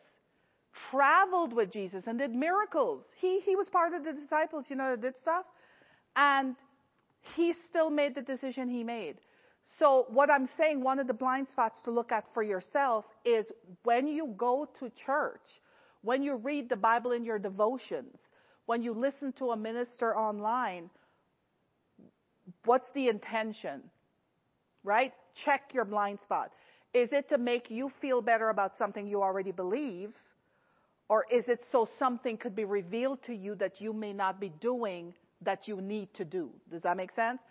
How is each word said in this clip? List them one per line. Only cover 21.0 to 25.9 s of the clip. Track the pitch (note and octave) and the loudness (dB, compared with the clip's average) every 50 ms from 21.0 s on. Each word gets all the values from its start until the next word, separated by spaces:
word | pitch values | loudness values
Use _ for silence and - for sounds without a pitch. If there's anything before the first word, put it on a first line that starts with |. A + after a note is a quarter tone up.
| _ _ _ _ _ _ _ _ _ _ _ _ _ _ _ _ _ _ _ _ - - _ _ _ _ _ _ _ F#3 - _ - | _ _ _ _ _ _ _ _ _ _ _ _ _ _ _ _ _ _ _ _ -20 -20 _ _ _ _ _ _ _ -20 -20 _ 2
what's | A3+ B3 C4 B3+ - - | 4 4 4 4 -2 -4
the | C#4+ C4 A#3+ | 0 0 0
intention? | G#3+ - - - A3 A3 A3 A3 G#3+ - - D#3+ C#3 C3+ - - _ _ _ _ _ _ _ _ _ _ _ _ _ _ _ _ _ _ _ | 0 0 -4 -4 -4 -4 -4 -4 -8 -8 -8 -8 -8 -8 -12 -18 _ _ _ _ _ _ _ _ _ _ _ _ _ _ _ _ _ _ _
Right? | G3 G#3 A#3 C4+ C4 - _ _ _ _ - - | 2 4 4 4 2 -2 _ _ _ _ -6 0
Check | D4 C#4 C4+ - - - | 0 0 0 0 -4 -2
your | B3+ A3 | -2 -2
blind | G3 | 0